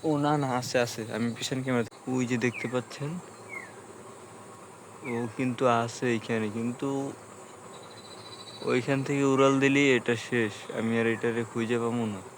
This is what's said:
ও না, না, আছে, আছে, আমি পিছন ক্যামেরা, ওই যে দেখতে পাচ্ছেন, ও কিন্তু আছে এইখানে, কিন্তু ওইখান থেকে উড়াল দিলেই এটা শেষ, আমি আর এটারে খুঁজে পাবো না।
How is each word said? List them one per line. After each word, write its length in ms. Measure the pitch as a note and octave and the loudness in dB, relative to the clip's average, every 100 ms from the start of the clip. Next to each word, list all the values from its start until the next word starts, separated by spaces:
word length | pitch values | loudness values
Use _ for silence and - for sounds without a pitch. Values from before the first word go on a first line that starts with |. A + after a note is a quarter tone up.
| E3 | 2
ও 20 | D3 | 2
না, 80 | D3 D3+ | 4 4
না, 60 | C#3 B2 | 2 0
আছে, 160 | B2 B2+ A#2+ | 2 2 2
আছে, 160 | - G#2+ A2 | -2 -4 0
আমি 120 | A#2 A2+ | 0 -2
পিছন 220 | - C3 | -4 -2
ক্যামেরা, 240 | C3 B2 A2+ - - | 2 2 0 -6 -4
ওই 100 | B2+ B2 | -2 0
যে 60 | B2 B2 | 2 0
দেখতে 200 | - B2 | -2 -4
পাচ্ছেন, 380 | B2 A#2 - C#3+ F3 - - - - - - - - - - - - - - - - - - - | -4 -4 -8 -8 -8 -12 -18 -14 -12 -12 -16 -18 -18 -18 -18 -18 -18 -18 -18 -18 -18 -18 -14 -6
ও 40 | A#2 A#2+ A#2 | -4 -4 -2
কিন্তু 260 | B2+ A#2+ C3 A#2 | -2 4 4 4
আছে 220 | A#2 - B2+ | 2 -2 0
এইখানে, 320 | A#2 - A2+ G#2+ G#2+ | 0 0 -2 0 -2
কিন্তু 320 | A#2 A#2+ C#3 C#3 C#3 - - - - - - - - - - - - - - - - | -4 -4 -4 -2 -4 -8 -16 -18 -18 -18 -18 -16 -16 -18 -18 -16 -16 -16 -16 -8 2
ওইখান 280 | B2 A#2+ C#3 C3+ | 2 4 0 2
থেকে 180 | C#3+ C#3 | 4 4
উড়াল 220 | C3+ C3+ C3+ | 8 8 8
দিলেই 260 | C#3 C#3 C#3+ B2+ | 6 6 6 6
এটা 160 | - A#2 - | 4 -2 0
শেষ, 240 | B2 A2 G#2+ - - | 0 0 -2 -8 -2
আমি 140 | A2+ A#2 | 0 2
আর 60 | A2+ | 2
এটারে 280 | A2+ A#2+ A#2 A2+ | 2 0 0 -2
খুঁজে 280 | A#2+ A2+ A#2+ | -2 0 2
পাবো 200 | A#2 A#2+ A2 | 2 0 0
না। 60 | G2+ - | -4 -10